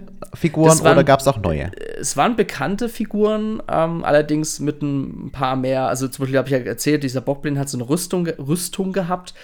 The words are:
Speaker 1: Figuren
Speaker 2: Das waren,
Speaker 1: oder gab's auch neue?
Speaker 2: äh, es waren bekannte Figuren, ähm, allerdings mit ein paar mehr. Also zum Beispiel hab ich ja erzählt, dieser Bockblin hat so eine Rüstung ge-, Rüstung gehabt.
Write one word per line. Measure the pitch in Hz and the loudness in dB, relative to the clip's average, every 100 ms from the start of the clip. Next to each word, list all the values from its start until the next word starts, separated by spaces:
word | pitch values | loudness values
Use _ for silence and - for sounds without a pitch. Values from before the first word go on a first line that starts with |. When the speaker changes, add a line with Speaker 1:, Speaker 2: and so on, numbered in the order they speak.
| - - - - | -10 -14 -14 -4
Speaker 1:
Figuren | - 156 160 | -2 6 6
Speaker 2:
Das | 160 | 8
waren, | - | 6
Speaker 1:
oder | - | 6
gab's | 143 135 143 | 6 6 4
auch | 110 | 0
neue? | 95 76 | 0 0
Speaker 2:
äh, | 80 - 50 - | -4 -8 -12 -8
es | - 135 | -4 0
waren | 175 226 | 2 2
bekannte | 196 - 135 196 240 | 0 -2 -4 -2 -4
Figuren, | - 214 208 208 214 214 220 - | -4 -4 2 2 2 -2 -6 -2
ähm, | 156 165 165 | 0 0 0
allerdings | - 147 151 151 151 - | 2 2 4 0 -2 -4
mit | 143 143 | -4 -2
ein | 143 139 135 - - | -2 -2 -4 -8 -10
paar | 135 131 131 | -4 -2 0
mehr. | 131 131 131 | 0 0 0
Also | 127 131 | -2 -4
zum | - 131 | -4 -2
Beispiel | 131 | 0
hab | 131 | 2
ich | |
ja | 135 | 0
erzählt, | 117 113 147 147 | -2 -2 0 0
dieser | 135 127 | 0 -4
Bockblin | 123 139 151 143 | -4 -4 -2 -2
hat | 139 | -2
so | 127 | -4
eine | 120 | -2
Rüstung | 170 - 185 170 | -2 0 -2 -2
ge-, | - | -4
Rüstung | 139 175 - - 190 | -2 -2 -4 -6 -4
gehabt. | 190 170 180 - - | -2 -2 -4 -6 -20